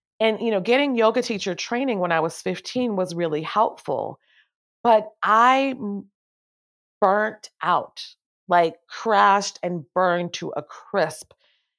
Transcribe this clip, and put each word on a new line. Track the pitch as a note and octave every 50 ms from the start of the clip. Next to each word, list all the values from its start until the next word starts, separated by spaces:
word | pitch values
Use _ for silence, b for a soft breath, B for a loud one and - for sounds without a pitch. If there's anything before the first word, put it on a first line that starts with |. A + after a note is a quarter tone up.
| _ _ _ -
and, | A3 A3 A3 -
you | A3+ A3+
know, | G#3+ F#3+
getting | F3 A3 A#3+ C4+ C#4+ C#4+ B3+
yoga | A3+ A3 A3 A3 B3+ A#3+
teacher | - A3 F#3+ - G3 E3+
training | - - - A#3 B3 C#4 C4+ A3+ F#3+
when | F#3 F3
I | E3+ D#3+
was | D#3+ E3 - -
fifteen | - F#3+ F3+ - - - - B3+ B3 A#3 G#3
was | F#3 F3+ D3 E3+
really | E3+ F3 D#3+ D3+ D3+
helpful, | D#3+ - - G#3 A3 - - - - - C#3 A2+ G#2+ A2 C3 - _ _ _ _ _ _ _ _ _ _ _ _ -
but | A#3+ A3 G#3+ G#3+ A3 - -
I | - F#3+ G#3+ A3+ A#3+ B3+ C4 C4+ C4+ C4+ B3+ -
m-, | G#3 G3+ G3+ G3 G3 G3 _ _ _ _ _ _ _ _ _ _ _ _ _ _ _ _ _ -
burnt | G#3+ F#3+ G3 G#3+ G#3+ A3 G#3+ - - - _ -
out, | - F3 F3 C#3+ - - - - - - - _ _ _ _ _ _
like, | - F3+ F3 E3+ E3 D#3+ - _
crashed | - - - - A3+ G#3+ G3 G#3 G3+ G3 G3+ G3 - - - -
and | F3+ F3+ E3+ C#3+ _ -
burned | F3+ F#3 F3+ F3 F3 F3 F3 -
to | - F3 - -
a | D3
crisp | C#3 - - - - - - G3 D#3+ - - - - _ _ _ _ _ _ _ _ _ _